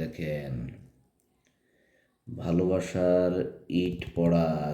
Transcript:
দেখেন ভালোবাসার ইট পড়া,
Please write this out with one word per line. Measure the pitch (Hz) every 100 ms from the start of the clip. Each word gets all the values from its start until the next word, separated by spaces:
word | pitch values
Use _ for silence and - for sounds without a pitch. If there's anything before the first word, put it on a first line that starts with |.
দেখেন | 80 - 78 73 69 62 65 - - _ _ _ _ _ _ _ _ _ _ _ _ _ -
ভালোবাসার | - 85 85 92 92 92 92 90 90 90 92 - - - 85
ইট | 90 85 - -
পড়া, | 85 85 80 78 73